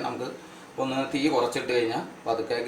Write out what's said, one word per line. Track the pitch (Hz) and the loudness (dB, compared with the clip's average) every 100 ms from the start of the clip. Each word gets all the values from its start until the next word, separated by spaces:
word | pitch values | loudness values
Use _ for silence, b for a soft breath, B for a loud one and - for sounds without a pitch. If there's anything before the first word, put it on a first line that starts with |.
| 131 | 0
നമുക്ക് | 123 127 - B B B - | -4 -6 -8 B B B -4
ഒന്ന് | 131 135 131 | -2 0 0
തീ | 143 151 131 | 2 4 4
കുറച്ചിട്ട് | 120 131 120 | 4 2 2
കഴിഞ്ഞാൽ | 123 113 - - - - | 4 4 0 -4 -6 -2
പതുക്കെ | 117 - 117 | 0 0 -2